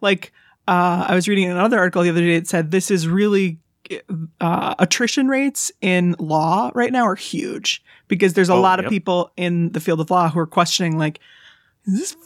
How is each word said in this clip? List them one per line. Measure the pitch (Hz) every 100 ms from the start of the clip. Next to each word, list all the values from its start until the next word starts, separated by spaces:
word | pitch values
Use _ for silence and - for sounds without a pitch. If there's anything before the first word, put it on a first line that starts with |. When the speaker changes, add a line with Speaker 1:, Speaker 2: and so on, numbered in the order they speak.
Speaker 1:
Like, | 202 190 - _ _ _ -
uh, | 180 180 175 -
I |
was | 185 180
reading | 202 180
another | 180 208 233
article | 180 175
the | 175
other | 165
day | 170 170
that | 175
said | 180 160
this | 185 185
is | 190 165
really, | 185 208 202 190 160 _ _ - 180 - 165 160 -
uh, | 175 180 - -
attrition | 180 - 240 - 262
rates | 269 277 - - -
in | 196 180 180 165
law | 160 156 160 185 240
right | 247 240
now | 254 226
are | 190
huge | - - - - - - _ _ -
because | 185 190
there's | 170 180
a |
Speaker 2:
Oh, | 185
Speaker 1:
lot | 190 185
of | 185
Speaker 2:
yep. |
Speaker 1:
people | 202 170 180 170 -
in | 180 175 170
the | 156
field | 160 165
of | 160
law | 180 170
who | 160
are | 160
questioning, | - 170 - 175 160
like, | 151 156 _ - - _ _ _ -
"Is | 190
this | 381 -